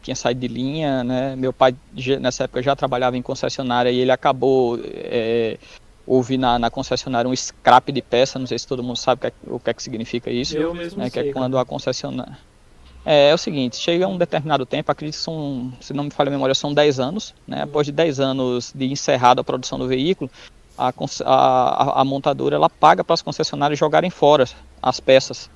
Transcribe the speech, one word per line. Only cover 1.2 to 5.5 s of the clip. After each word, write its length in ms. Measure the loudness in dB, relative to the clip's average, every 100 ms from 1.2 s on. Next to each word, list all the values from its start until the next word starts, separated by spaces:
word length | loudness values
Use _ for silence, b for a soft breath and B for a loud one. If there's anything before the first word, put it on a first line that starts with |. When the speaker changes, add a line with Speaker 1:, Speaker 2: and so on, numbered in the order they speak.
| -4 -4
Speaker 1:
Meu 180 | -4
pai 220 | 2 2 2 -14 -8
já, 240 | -4 0
nessa 240 | -2 -2 -4
época 160 | -2
já 140 | -2 0
trabalhava 420 | -2 0 0 -2
em 40 |
concessionária 680 | -6 -6 -6 -4 -2 2 2
e 80 | 2
ele 120 | 2
acabou, 680 | 2 0 2 2 4 2 -2
é, 760 | -8 -10 -4 -2 0 0 0